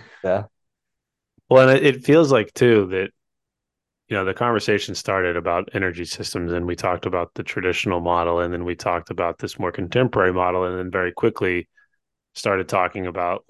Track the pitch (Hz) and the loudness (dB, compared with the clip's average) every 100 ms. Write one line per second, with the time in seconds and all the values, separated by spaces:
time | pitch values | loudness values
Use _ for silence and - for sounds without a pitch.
0 | - - 92 101 104 _ _ _ _ _ | -20 -8 -4 -2 -4 _ _ _ _ _
1 | _ _ _ _ - 131 131 139 151 127 | _ _ _ _ 4 8 8 6 4 2
2 | 139 160 147 120 101 - 123 110 92 95 | 4 6 6 4 2 2 4 6 4 -2
3 | 95 _ _ _ _ _ _ _ _ _ | -4 _ _ _ _ _ _ _ _ _
4 | - 104 95 95 120 107 - 101 - 92 | -6 -2 -2 0 0 0 0 0 -2 -8
5 | - 95 90 85 87 87 - 101 92 85 | -4 0 0 -2 -2 -2 -4 -4 -4 -4
6 | 85 - - 98 85 87 87 85 92 87 | -10 -10 -8 -6 -4 -4 -4 -4 -2 -2
7 | 92 90 85 - - - 90 85 104 87 | -4 -4 -6 -10 -10 -4 -4 -2 -2 -2
8 | 85 87 85 85 87 87 87 87 101 85 | 0 0 0 -2 -2 -4 -6 -6 -4 -4
9 | - 90 85 - - - 90 - 87 123 | -6 -6 -6 -6 -10 -6 -6 -6 -2 0
10 | 127 107 92 90 90 92 90 92 92 92 | 2 2 2 2 0 0 -2 -4 -4 -4
11 | 90 - 113 - 92 90 - _ _ _ | -4 -2 -2 -2 -2 -4 -6 _ _ _
12 | _ _ _ - 107 95 92 98 90 104 | _ _ _ -6 -2 -2 0 -2 -2 -4
13 | 90 87 87 101 | -8 -4 -4 -6